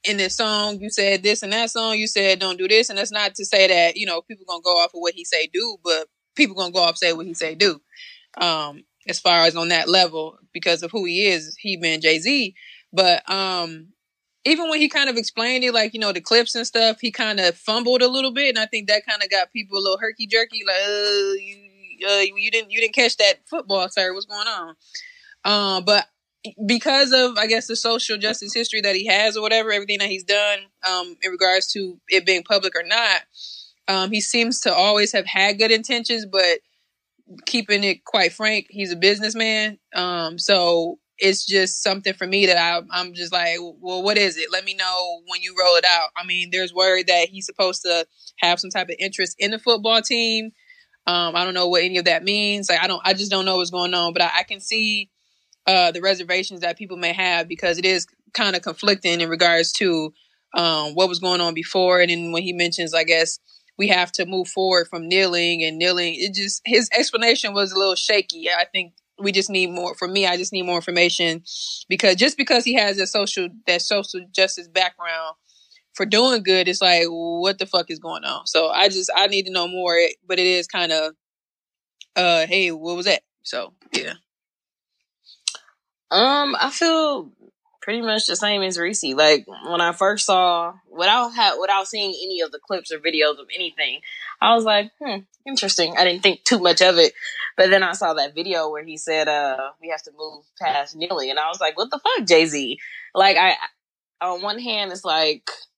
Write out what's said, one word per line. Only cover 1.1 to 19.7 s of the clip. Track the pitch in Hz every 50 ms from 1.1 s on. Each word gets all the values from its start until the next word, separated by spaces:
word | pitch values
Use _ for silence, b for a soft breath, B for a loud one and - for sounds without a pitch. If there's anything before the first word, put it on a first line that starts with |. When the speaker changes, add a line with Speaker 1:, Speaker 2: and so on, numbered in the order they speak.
| 196 190 185
Speaker 1:
this | 208 208 - 208
and | 196 208
that | 226 233 226
song, | - 233 226 226 220
you | 214 214
said | 214 - 202 196 190 190 185
don't | - 190 180
do | 180 185
this. | 185 214 220 226 -
And | 202
that's | 196 208 214
not | 214 208 208 196 -
to | - 202
say | - - 196 190
that, | 190 185 170 170 170 165
you | - 208
know, | 190 170 170
people | - - 220 190 190
gonna | - 175 170 170
go | 180 175 170
off | 170 170 -
of | 170
what | 170 175 170
he | 175 170
say | - 170 160 160 156
do, | - 185 233 233 208 - -
but | 175 160 160 156 - _ _ _ _ _
people | - 302 202 190
gonna | 190 185 -
go | 175 185 175
off | 170 165
say | - 190 170 165
what | 165 175
he | 185 165
say | - 175 156 160
do. | 160 202 190 156 - _ B B B B B B B B B - -
Um, | 180 175 160 156 151 147 143 147 - _ _ _ _
as | - 131 -
far | - 175 170 170 165
as | 165 165
on | 165 165 170
that | 175 165 156 170
level, | 185 185 185 170 160 160 156 160 - _ _ _ _
because | 170 - 180 170 165 170
of | 165
who | - 220 185
he | 175 170 185 208
is, | 196 180 160 151 156 - -
he | - 202 190
been | 165 170 165 160 160
Jay-Z. | 160 160 160 165 165 240 285 285 226 190 B B B B B B B B
But, | - 185 185 175 175 - - -
um, | 190 196 190 190 185 175 170 165 160 160 160 185 _ _ _ _ _ _ _ _ _ _ _
even | 269 311 311 339 320
when | 311 311
he | 302 285
kind | - 294 277 269
of | 240
explained | 233 220 - - 226 226 240 254 254 254
it, | 247 233
like, | 226 214 220 226
you | 220
know, | 214 202 185
the | 165
clips | - - 226 233 233 - -
and | 233 240
stuff, | - - 226 226 226 220 -
he | 247 226
kinda | 202 - 233 214 208 202 185 175 170
fumbled | - - 220 220 240 240 240 254 247
a | 247
little | 254 247 269 262 262
bit, | 233 269 285 269
and | 233 220
I | 220
think | 220 240 220 202
that | 202 208 208 -
kinda | 240 214 208 202
got | 190 202 190 180 - -
people | 220 202 190